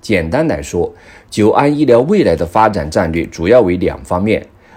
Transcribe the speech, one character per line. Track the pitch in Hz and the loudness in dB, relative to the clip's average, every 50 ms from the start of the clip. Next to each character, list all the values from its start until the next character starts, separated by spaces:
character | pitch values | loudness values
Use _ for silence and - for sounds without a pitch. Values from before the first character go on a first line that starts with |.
简 | - - 104 87 80 | -6 -4 -2 -2 -2
单 | 82 107 147 165 | -2 -2 -2 -2
来 | 147 90 73 | -2 -2 -4
说， | 73 - - 87 80 - - - - - - - _ _ | -6 -6 -4 -4 -4 -4 -6 -16 -20 -20 -20 -20 _ _
久 | - 107 104 110 | -2 2 2 2
安 | - 117 143 147 147 | 4 4 2 2 0
医 | 147 151 | 0 2
疗 | 127 117 117 | 4 4 4
未 | 135 165 214 190 131 | 4 2 0 2 2
来 | 90 82 | 2 0
的 | 82 85 | 0 -2
发 | 82 - 110 110 110 | -2 0 2 2 2
展 | 101 87 73 78 | 0 -2 -6 -4
战 | - 107 90 82 | -2 -2 -2 -2
略 | 80 82 69 | -2 -4 -6
主 | - - - 82 | -6 -8 -6 0
要 | 95 120 127 | 4 4 4
为 | 104 87 90 | 4 2 0
两 | 92 - 80 - - 67 | -2 -2 -4 -6 -6 -8
方 | - 90 90 101 | -6 -4 -2 0
面： | 110 95 - - - _ _ _ _ - | -2 -2 -2 -4 -12 _ _ _ _ -20